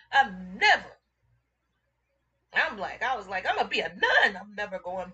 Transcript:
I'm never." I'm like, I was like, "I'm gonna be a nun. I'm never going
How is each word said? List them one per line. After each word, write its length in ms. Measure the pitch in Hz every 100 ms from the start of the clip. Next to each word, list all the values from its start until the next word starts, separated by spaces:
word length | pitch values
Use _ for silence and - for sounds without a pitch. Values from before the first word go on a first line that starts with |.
| _
I'm 460 | - 247 185 185 202
never." 400 | 415 - - - _ _ _ _ _ _ _ _ _ _ _ _ _ _ _
I'm 240 | 175 311 214
like, 260 | 170 -
I 120 | 233 247
was 120 | 190
like, 180 | 190 220
"I'm 100 | 381
gonna 100 | 233
be 140 | 220
a 80 | 170
nun. 480 | 185 480 508 - 196
I'm 180 | 208 202
never 240 | 208 185
going 340 | 180 185 180